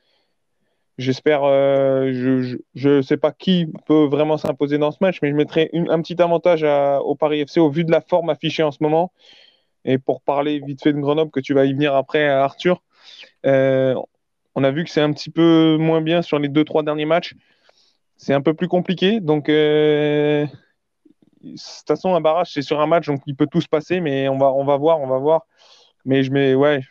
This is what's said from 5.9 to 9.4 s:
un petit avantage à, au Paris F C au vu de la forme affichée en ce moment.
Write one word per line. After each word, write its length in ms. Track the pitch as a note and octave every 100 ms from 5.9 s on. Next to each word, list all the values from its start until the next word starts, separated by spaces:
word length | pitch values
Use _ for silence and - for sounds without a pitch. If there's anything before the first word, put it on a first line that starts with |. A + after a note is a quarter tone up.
un 100 | E3
petit 180 | D#3+ F3
avantage 440 | E3+ E3+ F3+ D#3+
à, 380 | D3+ C#3+ C#3+ C#3
au 120 | A#2+
Paris 320 | D3 D3+ D3+ C#3
F 60 |
C 80 | E3+
au 100 | D#3
vu 160 | D3+ D#3+
de 60 |
la 100 | D#3+
forme 300 | - F3+ D#3
affichée 320 | C#3 D#3 -
en 80 | D3+
ce 80 | -
moment. 320 | D3+ D#3+ F3+ - _ -